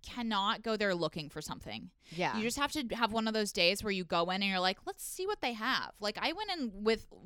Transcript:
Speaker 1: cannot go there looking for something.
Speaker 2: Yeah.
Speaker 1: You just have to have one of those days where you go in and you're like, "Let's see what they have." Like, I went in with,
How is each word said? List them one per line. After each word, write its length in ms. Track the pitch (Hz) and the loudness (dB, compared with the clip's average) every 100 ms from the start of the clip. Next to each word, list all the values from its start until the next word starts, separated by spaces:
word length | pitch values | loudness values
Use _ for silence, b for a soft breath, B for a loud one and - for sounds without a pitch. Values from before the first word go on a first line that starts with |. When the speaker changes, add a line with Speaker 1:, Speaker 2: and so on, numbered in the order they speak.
Speaker 1:
cannot 580 | - 240 233 202 202 220 | -12 -6 0 2 2 0
go 120 | 226 214 | 0 2
there 160 | 202 180 | 2 2
looking 340 | 156 - 147 | 0 -2 -6
for 120 | 156 | -6
something. 480 | - - - 107 185 - B 160 | -6 -8 -8 -10 -12 -18 B -2
Speaker 2:
Yeah. 220 | 156 220 | 0 2
Speaker 1:
You 60 | |
just 140 | 233 277 | 0 0
have 140 | 285 | -2
to 120 | 311 233 240 | -2 -4 0
have 160 | 226 | 0
one 160 | 220 220 | 2 0
of 60 | |
those 180 | 220 208 | 0 0
days 320 | - 175 202 | 4 4 4
where 80 | 208 | 0
you 140 | 190 175 | -2 2
go 180 | 170 170 | 2 2
in 120 | 190 | 2
and 40 | 202 | 2
you're 120 | 185 | 4
like, 160 | 185 190 359 | 2 2 -4
"Let's 180 | - | -8
see 240 | - - 381 | -8 -4 -2
what 140 | 415 | -2
they 100 | 254 | -2
have." 380 | 220 226 202 78 - | -2 0 0 -2 -4
Like, 180 | 208 190 | -4 0
I 140 | 240 | -2
went 180 | 339 415 | -2 -4
in 320 | 349 233 190 | -4 -4 0
with, 220 | 214 226 - - | 2 2 0 -18